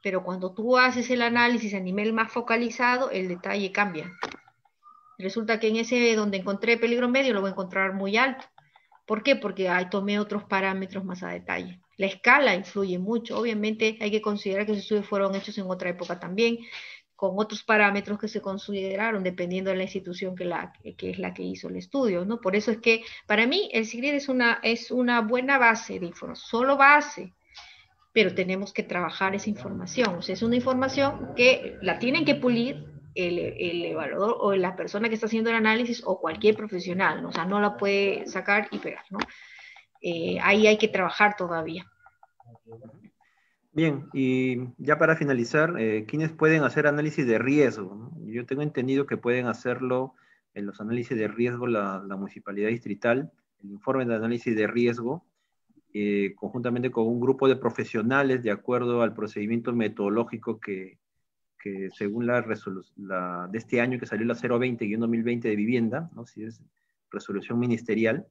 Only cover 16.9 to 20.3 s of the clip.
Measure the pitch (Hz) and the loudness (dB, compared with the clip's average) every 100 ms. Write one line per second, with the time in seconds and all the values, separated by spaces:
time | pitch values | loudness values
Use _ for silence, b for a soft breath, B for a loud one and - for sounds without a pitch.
16.9 | B _ _ 190 190 214 214 - 214 208 | B _ _ -2 0 -2 -4 2 6 6
17.9 | 202 202 208 214 214 196 196 - 202 190 | 4 -4 -6 -4 -6 -6 -8 -6 -4 -4
18.9 | 190 226 214 185 180 175 185 190 185 190 | -2 -2 0 -2 -2 -4 -2 -2 -2 -2
19.9 | 196 180 175 190 | -6 -8 -6 -6